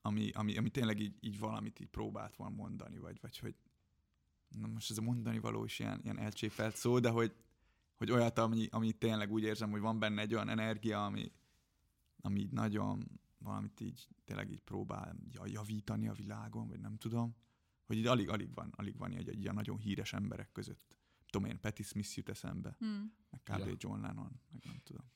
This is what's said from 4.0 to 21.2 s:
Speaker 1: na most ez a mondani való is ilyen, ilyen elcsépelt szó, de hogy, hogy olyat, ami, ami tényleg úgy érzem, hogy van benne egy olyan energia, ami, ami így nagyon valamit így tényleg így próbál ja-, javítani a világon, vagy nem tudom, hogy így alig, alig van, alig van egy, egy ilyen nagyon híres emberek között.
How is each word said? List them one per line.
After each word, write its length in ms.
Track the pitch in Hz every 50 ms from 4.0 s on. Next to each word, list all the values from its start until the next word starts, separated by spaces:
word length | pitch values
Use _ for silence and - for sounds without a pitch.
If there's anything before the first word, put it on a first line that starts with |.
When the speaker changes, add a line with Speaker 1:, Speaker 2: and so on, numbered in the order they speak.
| _ _ _ _ _ _ _ _ _ _
Speaker 1:
na 180 | - 107 107
most 240 | 110 113 113 - -
ez 60 | 110
a 40 | 107
mondani 380 | 110 117 120 120 107 113 113 113
való 240 | 104 113 113 110 110
is 160 | 110 - -
ilyen, 200 | 113 107 101 104 107
ilyen 160 | 110 104 101
elcsépelt 560 | 107 107 - - - 107 - - 110 110 104
szó, 240 | - - 120 123 123
de 100 | 120 117
hogy, 240 | 113 117 117 107 - - - _ _ _ _ _ _ _ _ _ _
hogy 160 | _ 113 -
olyat, 260 | 123 120 117 117 117
ami, 300 | - 117 113 113 113 110 -
ami 200 | - 113 113 110 107
tényleg 380 | - - 113 110 107 104 101
úgy 120 | 107 110 107
érzem, 280 | 110 107 107 113 104
hogy 100 | 104 104
van 180 | 101 113 113 110
benne 220 | 107 107 104 104
egy 120 | 107 104 113
olyan 160 | 110 104 107
energia, 560 | 110 110 110 110 110 107 107 113 107 104 104
ami, 260 | 101 101 107 110 - - _ _ _ _ _ _ _ _ _ _ _ _ _ _ _ _ -
ami 180 | - 101 101 101
így 120 | 101 101
nagyon 680 | - 110 107 110 101 104 101 101 101 101 - - - - _ _ _
valamit 420 | _ - 104 101 104 104 101 - -
így 280 | 107 98 - - - - - _ _
tényleg 260 | - 98 98 101 101
így 100 | - -
próbál 540 | _ - - 98 101 104 101 98 - 82 82 - - -
ja-, 140 | - 95 95
javítani 640 | 101 101 107 107 104 107 107 104 - 110 107 110
a 60 | 110 104
világon, 540 | 101 104 104 104 107 110 110 110 113 113
vagy 120 | 110 - -
nem 180 | 104 104 107
tudom, 380 | 107 - 117 113 117 117 117 117 - _ _ _ _ _ _ _ _ _
hogy 120 | - 110
így 80 | 110 110
alig, 240 | 120 127 120 101 -
alig 240 | 101 107 95 - -
van, 200 | - - - -
alig 220 | - 101 98 -
van 140 | - 98 92 92
egy, 160 | 90 90 -
egy 120 | 92 104
ilyen 120 | 98 98 95
nagyon 240 | 104 104 104 101
híres 360 | 101 107 104 98 98 101 - -
emberek 380 | 98 101 98 98 95 101 -
között. 460 | _ 104 101 - - - - _ - _ _ _ _ _